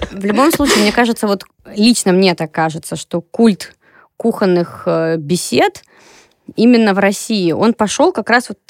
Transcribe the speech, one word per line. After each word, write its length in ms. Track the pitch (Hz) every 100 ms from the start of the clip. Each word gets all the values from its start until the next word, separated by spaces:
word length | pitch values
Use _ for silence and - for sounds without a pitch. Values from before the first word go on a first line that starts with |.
| -
в 120 | 190
любом 280 | 196 208 302
случае, 300 | 320 285 -
мне 100 | 208
кажется, 340 | 233 240 226 208
вот 180 | 196 - _
лично 480 | - 208 226 226 190
мне 220 | 180 190
так 180 | 165 156
кажется, 420 | - 160 160 - 143
что 240 | - 170
культ 520 | - - 226 180 - _ _ _ _ -
кухонных, 640 | 233 220 190 175 170 - 180
э, 300 | 165 160 165
бесед 640 | 143 175 - 247 392 - _ _ _ - _ _ - -
именно 360 | 233 240 214
в 40 | 196
России, 540 | 196 196 - 214 175
он 200 | 131 226
пошёл 400 | - 208 - 330
как 160 | 247 208
раз 180 | 240 -
вот, 80 | - -